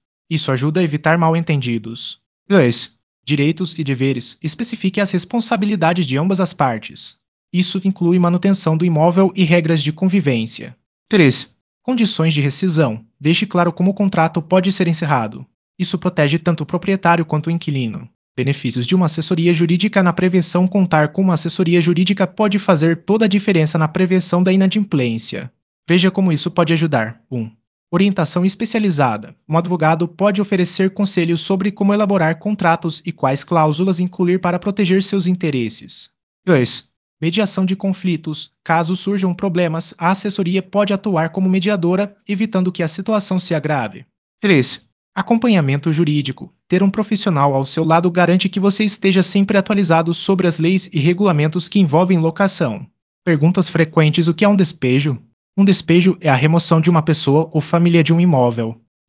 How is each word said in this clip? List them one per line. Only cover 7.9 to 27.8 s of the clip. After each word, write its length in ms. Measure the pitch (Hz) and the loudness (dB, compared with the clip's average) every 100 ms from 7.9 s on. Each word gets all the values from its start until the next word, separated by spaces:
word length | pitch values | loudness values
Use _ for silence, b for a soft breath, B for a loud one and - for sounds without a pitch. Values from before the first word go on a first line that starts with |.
| 190 170 180 | 0 2 2
manutenção 580 | 175 180 196 196 160 160 | 2 2 2 0 0 0
do 80 | |
imóvel 480 | 175 156 165 175 190 | 2 2 2 2 2
e 100 | 185 | 2
regras 380 | 165 175 160 160 | 2 2 2 0
de 100 | 143 | -2
convivência. 840 | 151 190 196 143 120 113 - 117 - _ _ _ | -2 0 2 0 -2 -4 -8 -14 -20 _ _ _
Três. 480 | 208 143 123 - _ _ _ | 4 4 4 -4 _ _ _
Condições 520 | - 254 214 - 165 | -4 0 0 0 0
de 80 | 151 | 0
rescisão, 600 | 139 131 190 160 135 110 - _ | -2 -2 0 2 0 -2 -12 _
deixe 280 | 147 170 202 | 0 0 0
claro 260 | 175 175 | 0 0
como 180 | 165 185 | 0 0
o 40 | |
contrato 480 | 196 196 175 160 165 | 0 -2 0 0 -2
pode 280 | 156 185 190 | 0 0 2
ser 160 | 190 170 | 0 0
encerrado. 600 | 160 151 135 107 131 131 _ _ - | 0 0 0 -2 -8 -18 _ _ -8
Isso 180 | 180 175 | -4 -2
protege 420 | 180 180 147 160 | -2 0 0 0
tanto 240 | 175 165 | -2 -2
o 40 | 147 | -4
proprietário 580 | 175 190 196 170 170 | -4 -2 0 2 0
quanto 220 | 156 151 165 | 0 -4 -2
o 40 | |
inquilino. 560 | 170 160 139 117 104 123 _ _ - | -4 -4 -4 -4 -8 -14 _ _ -4
Benefícios 500 | 131 143 127 123 120 | -4 -2 -4 -4 0
de 80 | |
uma 120 | 185 165 | 2 2
assessoria 480 | 165 156 170 170 | -2 -2 0 2
jurídica 480 | 160 170 175 208 202 | 2 2 0 0 2
na 100 | 180 | 0
prevenção. 560 | 175 180 180 170 180 185 | 2 0 0 0 0 0
Contar 400 | 202 180 156 147 | 2 2 2 0
com 140 | 170 | 0
uma 120 | 190 | 0
assessoria 460 | 165 165 - 170 175 | 0 -2 -2 2 2
jurídica 460 | 165 170 185 196 185 | 2 2 0 0 -2
pode 320 | - 214 202 | -2 -2 0
fazer 460 | 202 165 165 165 | 2 2 2 0
toda 200 | - 214 | -2 0
a 40 | 220 | 2
diferença 500 | 202 208 175 156 165 | 0 2 0 0 0
na 100 | 156 | -2
prevenção 540 | 170 185 185 175 175 | 0 0 0 2 0
da 100 | 185 | 2
inadimplência. 1000 | 190 190 214 202 147 123 113 - 117 127 - _ _ - | 2 2 0 0 0 0 -2 -6 -8 -12 -18 _ _ 0
Veja 220 | 175 185 | 2 2
como 200 | 185 190 | 2 0
isso 200 | 151 175 | 0 -2
pode 220 | 175 160 | 0 0
ajudar. 500 | 165 160 135 110 113 _ | 0 0 -2 -4 -8 _
Um. 200 | 127 113 - _ _ | -8 -8 -12 _ _